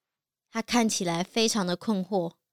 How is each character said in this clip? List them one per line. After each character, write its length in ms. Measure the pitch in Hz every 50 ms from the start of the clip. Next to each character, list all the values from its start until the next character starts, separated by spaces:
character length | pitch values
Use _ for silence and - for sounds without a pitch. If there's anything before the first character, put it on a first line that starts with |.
| _ _ _ _ _ _ _ _ _ _
他 100 | - 226
看 280 | 220 - - 240 226 220
起 160 | - - 190
来 180 | 175 170 165 185
非 260 | - - 233 220 220
常 180 | 220 220 190
的 100 | 180 175
困 280 | 180 - - 220 190 185
惑。 280 | - 208 190 170 165 - _ _ _